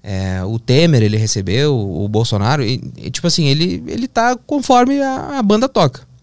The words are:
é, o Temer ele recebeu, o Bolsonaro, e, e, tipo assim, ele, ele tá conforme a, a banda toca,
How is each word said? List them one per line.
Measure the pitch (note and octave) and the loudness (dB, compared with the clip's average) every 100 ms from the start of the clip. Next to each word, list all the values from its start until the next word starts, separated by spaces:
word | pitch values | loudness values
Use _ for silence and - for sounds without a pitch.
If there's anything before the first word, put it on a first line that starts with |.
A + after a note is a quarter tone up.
é, | - F#2+ F#2+ F#2 | -6 -4 -4 -4
o | F#2 A2+ | -4 -6
Temer | - C3 E3+ C3+ | 2 4 6 4
ele | G#2+ G#2+ | 4 0
recebeu, | A2 G#2+ F#2+ A2 D3 B2+ | -2 -2 -2 0 0 0
o | G2 E2 G2+ | -2 -4 -2
Bolsonaro, | G#2+ A#2 G#2 G#2 D3 | 0 0 0 0 0
e, | A2 B2+ - A#2+ | -2 -4 -8 -12
e, | - | -10
tipo | - E3+ | -4 -2
assim, | E3+ C#3+ | 0 2
ele, | D3+ F3+ F3+ A#3+ | 0 -2 -4 -6
ele | A#3 B3+ | -6 -4
tá | - A#3 B3 | -2 0 -2
conforme | - D4 B3+ B3 B3 C#4 | -4 -4 4 4 4 0
a, | C4+ C4 - C#4 | -2 -4 -6 -2
a | |
banda | G3+ G#3+ C4 | 2 2 2
toca, | A3+ D3+ - - - | 2 0 0 -20 -20